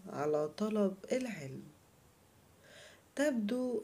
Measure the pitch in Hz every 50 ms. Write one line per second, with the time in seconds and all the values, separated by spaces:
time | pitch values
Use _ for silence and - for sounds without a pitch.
0 | - 185 - 135 143 151 151 151 151 156 - - 208 214 214 214 202 190 190 -
1 | - - 240 262 254 233 190 156 139 131 131 135 - - - - - - - -
2 | - - - - - - _ - - - - - - - - - - - - -
3 | - - _ - 285 302 262 226 208 202 247 254 254 247 233 -